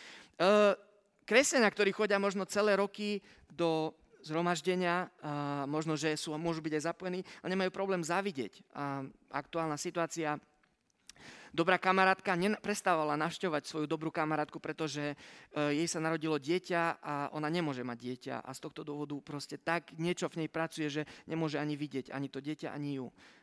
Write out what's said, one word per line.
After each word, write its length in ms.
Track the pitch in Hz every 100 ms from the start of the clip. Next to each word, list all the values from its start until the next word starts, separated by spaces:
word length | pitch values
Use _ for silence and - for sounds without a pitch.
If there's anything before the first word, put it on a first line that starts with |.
| - - - - 180 208 208 - - _ _ _ -
kresťania, 400 | 233 285 285 214
ktorí 240 | - 196
chodia 240 | 190 214 202
možno 320 | 202 196 185
celé 240 | 202 214
roky 480 | 196 202 - 208 202 - - -
do 400 | 156 165 160 156 - _ - 151
zhromaždenia, 880 | 156 175 170 185 180 175 180 180 -
a 480 | 151 147 143 143 139
možno, 240 | 151 160
že 240 | 151 156 151
sú, 160 | 165 151
môžu 240 | 165 160 156
byť 80 |
aj 100 | 151 160
zapojení, 320 | - 185 180 - - -
ale 80 |
nemajú 160 | 190 185
problém 320 | 185 196 185
závidieť. 640 | 156 175 196 139 107 - -
A 320 | - 143 139 135 - _
aktuálna 480 | 139 - 165 160 147
situácia 640 | 175 175 165 165 151 147 - _ _ _ _ _ - - - - -
dobrá 240 | - 170 180
kamarátka 560 | 185 190 190 190 -
nen-, 240 | 175 196 -
prestávala 560 | 202 208 190 160 151
navštevovať 560 | 147 160 - 185 151 -
svoju 160 | 156 147
dobrú 240 | 156 156
kamarátku, 480 | 165 156 151 151 170
pretože, 560 | 156 151 156 147 147
e, 20 | 143 - - - 151 147 147
jej 80 | 165
sa 160 | 170
narodilo 400 | 160 160 156 151
dieťa 560 | 135 180 175 170 165 -
a 320 | - 143 143
ona 160 | 156 151
nemôže 400 | 175 156 127 123
mať 120 | 120 123
dieťa. 260 | 127 135 123
A 80 | - 131
z 20 | 147
tohto 160 | -
dôvodu 320 | 151 147 143 143
proste 400 | - 143 - 147
tak 320 | - 170 - 160
niečo 240 | 170 180 165
v 80 | 165
nej 80 | 156
pracuje, 400 | 165 165 - 151
že 160 | 147 147 - -
nemôže 320 | 160 156 143
ani 160 | 151 143
vidieť 320 | 147 135 -
ani 240 | 135 139
to 80 | 135
dieťa, 320 | 143 151 147
ani 240 | 143 143 135
ju. 160 | 123 - - -